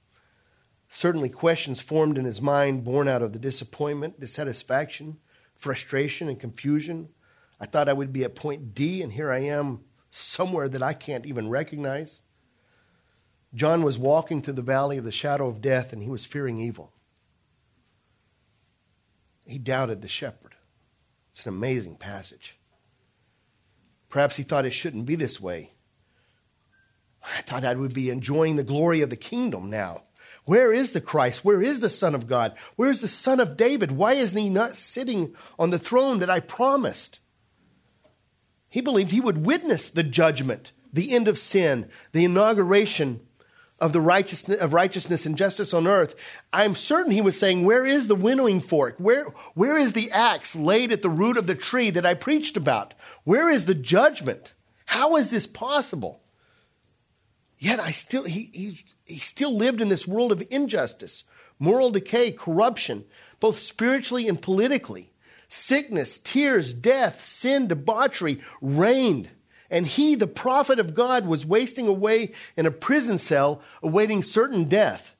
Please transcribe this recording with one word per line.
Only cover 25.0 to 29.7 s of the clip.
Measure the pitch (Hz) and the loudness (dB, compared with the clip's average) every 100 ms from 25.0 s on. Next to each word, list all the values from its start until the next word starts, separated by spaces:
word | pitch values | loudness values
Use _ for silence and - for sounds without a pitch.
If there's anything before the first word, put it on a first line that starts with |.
| 120 | -4
be | 165 | -4
this | 131 - | -4 -6
way. | 95 85 80 _ _ _ _ _ _ _ _ _ _ _ _ _ _ _ | -8 -10 -12 _ _ _ _ _ _ _ _ _ _ _ _ _ _ _
I | - - | -12 -10
thought | - 127 | -8 -4
I | 127 | -4
would | 123 135 | -2 -4
be | 127 127 | -4 -4
enjoying | 123 113 151 160 151 | -4 -2 2 2 0
the | |
glory | 127 143 170 160 | -2 0 2 2
of | 139 | 0
the | 120 | -4
kingdom | - 240 247 95 | -8 -4 -4 -4
now. | 95 | -6